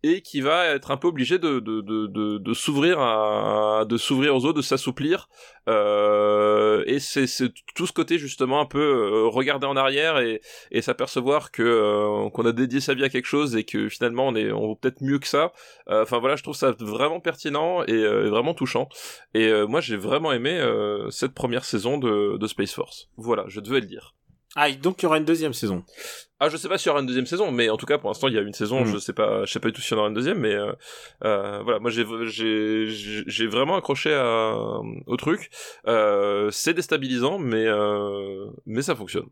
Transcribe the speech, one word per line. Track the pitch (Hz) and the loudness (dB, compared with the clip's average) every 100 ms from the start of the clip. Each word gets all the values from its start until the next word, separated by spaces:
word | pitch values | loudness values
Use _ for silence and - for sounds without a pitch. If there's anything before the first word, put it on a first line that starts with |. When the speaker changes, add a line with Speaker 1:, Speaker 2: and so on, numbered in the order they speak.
Speaker 1:
et | 147 185 | 2 0
qui | - 147 | -2 -2
va | 135 165 175 | 2 2 2
être | 139 - | 0 -2
un | 135 | 0
peu | 175 | 0
obligé | 156 123 180 | 0 0 2
de, | 165 131 | 2 0
de, | 110 110 | -2 -4
de, | 101 110 107 | -2 -2 -2
de, | 101 107 104 | -2 -2 -2
de | 92 | -4
s'ouvrir | 117 - 143 160 170 | -2 0 2 4 4
à, | 123 110 107 107 107 107 107 107 107 | 2 2 2 2 0 2 2 2 2
de | 117 | 0
s'ouvrir | - 131 147 131 | 0 2 4 2
aux | 135 | 2
autres, | 151 | 0
de | |
s'assouplir, | 131 139 - - 147 185 - _ - - - | 0 -2 -2 -4 -2 -2 -4 _ -20 -8 0
euh, | 110 104 104 104 104 104 104 104 104 107 107 - | 2 4 4 4 4 4 4 4 4 4 4 2
et | 139 | -2
c'est, | 139 143 127 | 0 0 0
c'est | - 127 - - - | 0 -4 -4 -14 -6
tout | 180 | -2
ce | |
côté, | - 160 170 | -2 0 -2
justement, | 143 - 127 139 | -2 -2 0 2
un | 147 | 0
peu, | 143 | 0
euh, | 151 131 104 107 110 | 2 2 2 4 4
regarder | 113 135 139 139 | 2 0 0 0
en | 135 | 2
arrière | 135 139 160 151 | 2 2 2 2
et, | 117 110 - - - | 0 -2 -8 -20 -4
et | 113 | -2
s'apercevoir | 120 120 127 135 127 147 - | -2 -2 -2 0 2 0 -2
que, | - | 0
euh, | 117 117 104 104 104 104 104 | 4 4 4 2 2 0 -2
qu'on | - 117 | 0 0
a | |
dédié | 113 127 131 | 2 0 0
sa | 143 127 | 0 0
vie | |
à | 135 | 0
quelque | 131 - | 0 0
chose | 143 147 113 | 0 2 0
et | |
que | 107 107 107 | -2 -4 -4
finalement | - 120 117 135 | -2 -2 2 0
on | 113 | 0
est, | 107 | 0
on | 107 107 | 0 -2
vaut | 110 | -2
peut-être | 131 - | -4 -2
mieux | 135 143 | 0 0
que | - | 0
ça. | 143 170 - - - - | 0 0 -4 -20 -20 0
Euh, | 107 | 0
enfin | 110 120 | 2 0
voilà, | 123 143 | 0 -2
je | |
trouve | - 139 | -4 0
ça | 135 113 | 0 0
vraiment | 110 110 147 170 | -6 -2 -2 -2
pertinent | 170 - 156 143 160 180 | -6 -6 -6 -2 -2 -2
et, | 139 | 2
euh, | 113 107 104 104 | 2 4 2 2
vraiment | 104 139 | 2 0
touchant. | 165 - 113 139 - - - - | -2 -2 -2 -4 -10 -18 -18 -4
Et, | 113 110 | 2 4
euh, | 107 104 | 4 4
moi | 147 | 0
j'ai | 147 107 | -2 -4
vraiment | 104 139 160 | -2 0 0
aimé, | 123 131 175 | 0 0 0
euh, | 123 110 104 104 107 | 0 0 -2 -4 -6
cette | - 135 | -4 -6
première | - 127 120 - | -4 -4 -4 -4
saison | 110 113 143 | -4 -2 -2
de, | 123 104 101 101 | 0 2 0 -2
de | 107 | -6
Space | - 101 | -4 -6
Force. | - - - - - | -4 -10 -10 -20 -12
Voilà, | 113 107 98 | -2 -2 -2
je | 101 | -10
devais | 104 135 | -2 -2
le | 101 | -2
dire. | - - _ _ _ _ 147 | -16 -18 _ _ _ _ 0
Speaker 2:
Ah, | 147 | 0
et | 135 | 2
donc | 156 185 | -4 0
il | |
y | 175 | 0
aura | 156 | 2
une | 156 | 2
deuxième | 165 156 | 0 0
saison. | 120 110 90 - - - - - _ | -2 -4 -4 -8 -18 -16 -16 -20 _
Speaker 1:
Ah, | 151 | -2
je | 151 | 0
sais | 160 | 0
pas | 190 | 2
s'il | 180 | 2
y | |
aura | 147 | 2
une | 131 | 0
deuxième | 127 127 | -2 -2
saison, | 175 202 | 0 0
mais | 123 113 | 2 2
en | 110 | 0
tout | - | 0
cas | 147 | 0
pour | 110 | 0
l'instant | 107 135 | -2 0
il | |
y | 110 | 0
a | |
une | 104 | -2
saison. | - 107 131 | -4 -2 0
Speaker 2:
Hmm. | 117 | 0
Speaker 1:
Je | 104 | 0
sais | - | -4
pas, | - 107 104 101 | 0 0 0 -2
je | |
sais | - | -2
pas | 117 | -4
du | |
tout | - | -4
s'il | - | -4
y | 110 | 0
en | |
aura | 107 | 0
une | |
deuxième, | 107 135 202 | 0 -2 0
mais, | 110 | 0
euh, | 104 104 - - - - _ | 0 -4 -8 -14 -20 -20 _
euh, | 107 101 101 101 | -2 0 -2 -6
voilà, | 104 110 | -2 -2
moi | 117 | 0
j'ai, | 113 110 113 117 | -2 -2 -2 -6
j'ai, | 107 113 110 107 110 110 | -2 0 2 0 0 -2
j'ai, | 107 101 107 - | -6 -8 -8 -6
j'ai | 110 113 | -4 -2
vraiment | 113 139 190 | 0 0 0
accroché | - 135 156 | -2 -2 0
à, | 147 123 113 110 110 110 110 107 110 - | 0 2 0 0 -2 -4 -6 -8 -12 -6
au | 127 | -4
truc. | 151 - - - - - 110 | 0 -2 -4 -18 -18 -8 0
Euh, | 113 107 101 101 101 104 | 2 4 4 2 2 0
c'est | - - | 0 0
déstabilisant, | 170 - 143 135 127 131 196 | 0 0 -2 0 0 0 0
mais, | 135 110 110 | 0 2 2
euh, | 104 104 104 101 101 98 95 101 - - | 2 2 0 -2 -4 -8 -10 -12 -14 -6
mais | 110 | -4
ça | 139 127 | -2 -4
fonctionne. | 92 92 - | -4 -8 -8